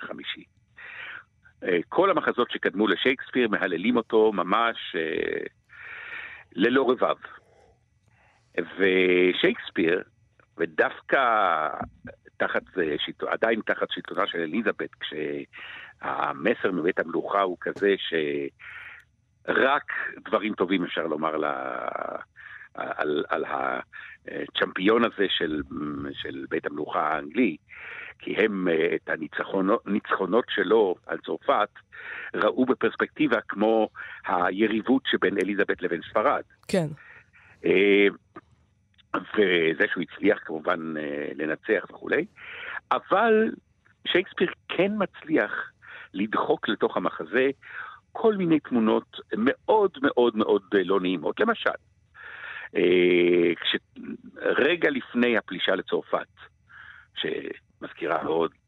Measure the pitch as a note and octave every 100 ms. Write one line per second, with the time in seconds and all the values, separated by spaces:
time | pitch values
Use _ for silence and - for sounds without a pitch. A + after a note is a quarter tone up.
0 | - - - - - _ _ - - -
1 | - - - _ _ _ - F2 - -
2 | G3 D#3 C3 A#2 A#2+ - G2 F2+ G#2+ F2
3 | B2+ C3+ - C3 A2+ F2+ F#2 E2 A2+ A#2+
4 | - A2 A2 G2 F2 G#2+ A#2 - - F2
5 | D#2+ E2 G1+ - - - _ - - -
6 | - - - - - - A2+ C3 B2+ A#2+
7 | F2 - - - _ _ _ _ _ _
8 | _ _ _ _ _ - E2 F2 F#2+ F#2
9 | F#2 F2+ F2+ - F3+ A#3+ - - E2 F#2
10 | - _ _ _ _ - E2 D#2 B2+ -
11 | - D#3+ B2 G#2+ F#2+ D#2 D2+ - - -
12 | - - - - G2 G#2+ - F#2+ D#2 D2
13 | - - D#2 E2 A2+ A2+ - G2 - F2+
14 | - E2+ G#2 F2 D#2+ G2+ G#2 - D2 -
15 | - D2+ D2 C#2+ - - - - - -
16 | - C3+ D3 C#3 F2+ - G#2+ F2+ F2 F#2+
17 | E2 E2 - G2+ F#2+ F2 F2 - G2+ F#2+
18 | - E2 D2 C#2+ C#2 - - - - -
19 | _ _ _ _ - - C3 C#3+ - -
20 | - - - A2 G#2+ G2+ F2+ F#2+ E2 F2
21 | D#2+ D#2 D#2 D#2 D2+ C2 C2 B1 A#1+ -
22 | - - - - - - - - - -
23 | D2+ D2 - D#2+ C#2+ C#2 C2 B1+ - -
24 | - - - D2+ D2 - - - F#2+ A#2
25 | A2 - F#2+ - E2 D2+ C#2 D2 D2+ C#2+
26 | C#2+ C#2 D2 C2+ C2+ D#2+ D2 D2 D2+ F2+
27 | D#2 D#2 C#2+ G2 A2 - _ - - -
28 | - - - D#2 A2 G2 F2+ D#2+ E2 D#2
29 | - D2+ - - - G2 F#2 A#2 F#2 G#2
30 | - G#2 F#2 A2+ - - F#2 A2+ F#2+ -
31 | - E2 - D#2+ - B2 G#2 - _ -
32 | - - - F#2 G#2+ - B2+ A#2 A2+ -
33 | G#2+ - D3+ A2+ - G2+ G#2+ A2+ G#2+ -
34 | - - - F2+ F#2 F#2 A2 A2 A2 C3
35 | - A2 F#2 G2 F#2+ G2+ G2 F#2 F2+ E2+
36 | - G#2+ C3 A#2 - _ - F#3+ D3+ D3+
37 | - - _ _ - - - - G2+ G2+
38 | G3+ - _ - - _ _ _ _ _
39 | _ F2+ F#2 G#2+ F#2+ F2 E2 D2+ G#2 F#2
40 | D#2+ - F#2+ G2+ - D#2 E2 F2 D#2+ D#2
41 | D2 D2 C#2+ C#2 D#2 D#2 - F#2+ - F#2+
42 | - B2 G3+ - - - - - - B2+
43 | - F#3 A3+ A3 A3+ - _ _ _ _
44 | - F3 F#3 - F#3 - - - G3 G#3+
45 | F3+ - G2+ A#2 G#2+ - - - - -
46 | - F#2+ G#2+ G#2+ - D#3+ - G2+ A2+ G#2
47 | F2 - D#2+ A#2 C3+ - - - - -
48 | _ - A3+ G3+ E3+ D#3 - B2 A2 A2+
49 | - - - G#2+ B2 - - G#3+ G3 C3
50 | C#3 - A#2+ G#2+ G#2 G2+ - G2+ F2 G2
51 | F2+ F2 E2+ - A3+ G#3+ - - _ _
52 | _ - - - - - - E2+ F2+ F2+
53 | F2 F2 F2 F2 E2+ E2 - - - -
54 | - - - - - G2+ C#3 F3 D#3+ C3
55 | - A#2+ A#2+ G#2 - F2 - F#2 - E2
56 | - E2 - _ - _ _ - - -
57 | - - D#2+ - - - _ _ - -
58 | D#2 D#2+ D2+ D#2+ D#2+ -